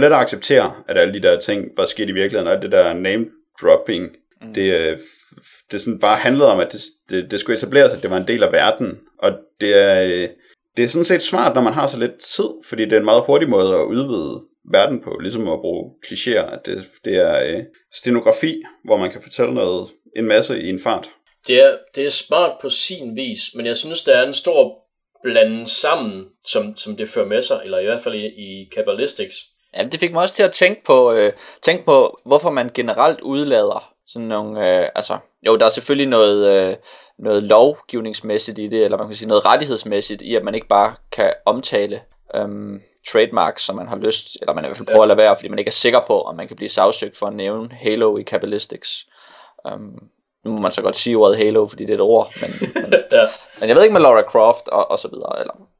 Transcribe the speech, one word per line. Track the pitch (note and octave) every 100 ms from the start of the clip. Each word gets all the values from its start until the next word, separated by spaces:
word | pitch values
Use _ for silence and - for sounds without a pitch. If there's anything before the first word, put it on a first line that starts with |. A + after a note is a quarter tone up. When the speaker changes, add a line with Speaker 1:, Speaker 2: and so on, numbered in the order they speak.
Speaker 1:
var | D3
let | D3
at |
acceptere, | A#2 G#2 - C3+ F#2 - -
at | A2
alle | F#2+
de | G2+
der | F#2 F2
ting | - G2+ - -
var | F2+
sket | - G2+
i |
virkeligheden, | F#2+ G2 G#2 F#2+
og |
alt | F#2+
det | F#2+
der | F#2+ F2
name-dropping, | F2 F#2+ G#2+ A2+ _ _ _ E2+ - - F2+ F2+ - _ _
Speaker 2:
Mm. | A2+
Speaker 1:
det, | G#2+ F#2+
øh, | E2+ D#2+ D#2 - - _ _ - - -
det | G2+
sådan | - G2+
bare | G#2 G#2+
handlede | B2 C3+ C#3+
om, | F#2+
at | E2+
det, | G#2+ - _ -
det, | F#2 F2+
det | G#2
skulle | - A2+
etableres, | G2+ C#3 C#3
at | -
det | G2
var | F#2
en | F#2
del | A#2
af | G2
verden. | - D2+ F#3 G#2+ - _ _
Og | F#2+ - - -
det | G#2 G2+
er, | G2+ F#2+
øh, | F#2 F2+ F2 - _ _ _ -
det |
er | A#2+
sådan | E3+ E3
set | F3
smart, | - A#3 F3+ C3
når |
man | A#2
har | C#3+ C#3
så | C3
lidt | A#2+ -
tid, | - - A3 - -
fordi | A2+ G#2+
det |
er | A2
en | G#2+
meget | A#2
hurtig | A#2+ C#3+ D3+
måde | G2+ F#2+ F2+
at |
udvide | D2 A#2+ C#3 G#2+ D2+ A#1 - _ -
verden | F#2+ - B2+
på, | - -
ligesom | F#2 A2 G2+
at | D#2+
bruge | F2 F2 - - -
klichéer, | G#2 B2 G#2+ -
at | - -
det, | F#2+ F#2+ _ -
det | F#2
er, | E2+ C#2+ C2+ E2
øh, | - _ _
scenografi, | - B2+ A#2+ A2+ A2 D#3+ D#3+ - _ -
hvor | G#2
man | F#2
kan | -
fortælle | - - B2
noget, | B2 F#2+ F2+ G2 _ _ -
en | A2+
masse | G#2+ - B2
i | F2
en | F#2
fart. | A#2 G2 - _ _ _ -
Speaker 3:
Det | B2+
er, | C3+ C3 - C#3
det | C#3+
er |
smart | C#3+ - D#3+ E3+ E3
på | C3+
sin | - - F3+ B2+ A2+
vis, | B2+ G#2 - A#2+
men | A#2
jeg | A#2
synes, | D3 E3+
der | C#3+ B2+
er | C3+
en |
stor | C#3 F3+ D#3+ A2+ - _ _ _ _
blanden | B2+ A2+ A2 A2+ A#2
sammen, | - D3 D#3 A2+ F#2+ F#2+ _ -
som, | A2+ G#2+ G#2+
som | G#2+ G#2+
det | A2
fører | A#2+ G2+
med | A2
sig, | - C#3
eller | G2 F#2
i | G2
hvert | A#2+
fald | B2 G#2+
i, | G#2+
i | A2 G2+ G2 F#2+ -
Cabalistics. | - G#2+ C#3+ - G2 - - _ _ -
Speaker 2:
Ja, |
det | A#2 D#3+
fik | F3
mig | E3+
også | F#3 -
til |
at | F#3+
tænke | - F#3 G#3+
på, | - C3 B2
øh, | A2+ G#2 - - -
tænke | - E3+ E3
på, | C#3 A#2+ - A#2+
hvorfor | D3 E3+
man | C#3 B2
generelt | - A#2 G#2+ D3 D#3
udlader | - C#3 D3 A#2 G#2 - - _ _
sådan | A#2+ A2+
nogle, | G#2+ G#2+ G#2+ F#2 F#2
øh, | - -
altså, | - G2 - _ G#2+
jo, | A2
der | A2+
er |
selvfølgelig | A#2+ - C#3 C3+
noget, | A#2 G#2 G#2 G2+
øh, | G2 F#2+ F#2+ - - _ _
noget | G#2+ G#2
lovgivningsmæssigt | G#2 G#2+ C3+ D3 - A#2+ A2 G#2+ A2 G#2+ A2+ G#2+
i | G#2+
det, | A2+ G2+
eller | G2+
man | G#2+
kan | G#2
sige | A2
noget | G#2 F#2+
rettighedsmæssigt | B2+ D3 A2+ A2 G2+ - G#2
i, | - A2+
at |
man | G2 A2
ikke | -
bare | G2+ G#2 A#2 _
kan | - G2 - -
omtale, | A#2 - G#2+ G2+ G2 - _ _ -
øhm, | G2+ G2+ G#2 G2+ - _ -
trademarks, | A2 A2 G#2 D#2+ -
som | - G2
man | F2+
har | G#2
lyst, | A2 A2 - -
eller | -
man | D#2+
i | C#2+
hvert | A#2
fald | A#2+
prøver | A2
Speaker 3:
Ja. |
Speaker 2:
at | G#2+
lade | G#2
være, | G#2+ G2
fordi | G2+
man | G2+
ikke | G2+
er |
sikker | - A#2+ B2 -
på, | G#2
om | - E2
man | -
kan | -
blive | G#2
sagsøgt | - G2 G#2+ G2+ -
for | G#2
at | G#2
nævne | G2 A2 A2+
Halo | - A#2 A2 A2 G#2
i |
Cabalistics. | G#2 G#2+ G2+ G#2 - - - - - _ _ - - _ -
Øhm, | G#2 G#2+ - G#2+ _ _ _ A2+
nu |
må | A2
man | F#2
så | G2+
godt | G2 -
sige | A#2+ A2+
ordet | G#2 G#2+
Halo, | G#2+ A2 G#2
fordi | - G#2+
det |
er | G#2
et |
ord, | G2 A2+ - -
men, | - - -
Speaker 3:
<laughs> | -
Speaker 2:
men, | - - -
Speaker 3:
Ja. | F3 A2 - - -
Speaker 2:
men | A2
jeg | C3+
ved |
ikke | G#3+
med | G3
Lara | C#3+ A2+
Croft | G#2 A#2 A2 - -
og, | G#2 -
og | -
så | -
videre, | - - -
eller | - - G3 _